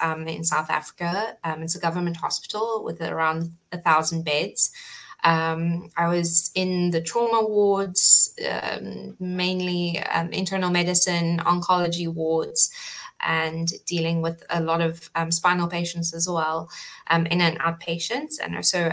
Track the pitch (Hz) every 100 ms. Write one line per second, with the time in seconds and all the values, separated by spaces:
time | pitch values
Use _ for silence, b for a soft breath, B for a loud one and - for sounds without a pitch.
0 | 165 160 160 165 165 151 160 156 - -
1 | 175 185 220 - 165 160 160 175 170 175
2 | 175 165 147 - - 208 220 151 - 170
3 | 170 160 160 160 170 - _ 175 170 156
4 | 160 165 160 147 202 - - B B B
5 | B B 165 160 165 160 170 170 170 -
6 | 170 175 170 170 - 185 185 185 175 165
7 | 165 233 233 226 214 208 202 196 196 185
8 | - - - - - - - - 190 185
9 | 190 190 180 180 180 185 180 175 175 170
10 | - 165 170 180 190 190 185 175 175 175
11 | 185 170 170 170 170 180 170 180 175 170
12 | 170 165 160 160 - - - B B B
13 | B - - 160 160 165 165 - - 170
14 | 165 165 165 165 - 165 165 165 165 165
15 | - 165 165 - 180 180 170 175 170 170
16 | 165 165 175 170 156 160 165 B B B
17 | - 165 165 175 170 165 165 165 - 170
18 | - 254 311 - - 170 170 180 165